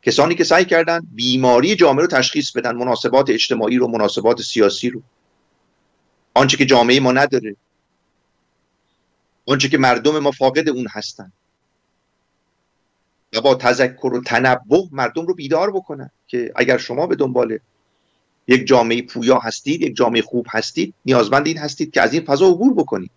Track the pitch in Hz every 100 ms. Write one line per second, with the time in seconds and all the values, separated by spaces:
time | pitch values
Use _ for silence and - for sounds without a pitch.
0 | - 113 151 175 165 165 185 170 165 170
1 | 165 107 123 127 127 120 151 208 170 135
2 | 175 139 127 151 143 123 120 120 123 113
3 | 120 127 139 113 - 117 110 127 123 113
4 | 104 - 107 117 113 113 104 - 123 123
5 | _ _ _ _ _ _ _ _ _ _
6 | _ _ _ 127 135 - 135 131 120 127
7 | 127 127 143 131 110 101 _ _ _ _
8 | _ _ _ _ _ _ _ _ _ _
9 | _ _ _ _ - 139 135 147 131 120
10 | 123 156 143 131 135 135 156 127 113 107
11 | - - 95 _ _ _ _ _ _ _
12 | _ _ _ _ _ _ _ _ _ _
13 | _ _ _ 110 131 131 123 123 127 127
14 | 131 123 123 117 127 127 104 151 185 135
15 | 120 160 165 180 139 160 196 196 185 139
16 | 131 _ _ 123 120 - 123 127 - 123
17 | 180 - 135 127 117 110 _ _ _ _
18 | _ _ _ _ - 127 107 131 113 117
19 | 120 123 117 127 117 - - 165 147 -
20 | 120 113 107 123 120 110 - - 180 _
21 | - 127 107 135 147 156 147 - 156 -
22 | 113 147 160 139 185 175 247 214 147 101
23 | 90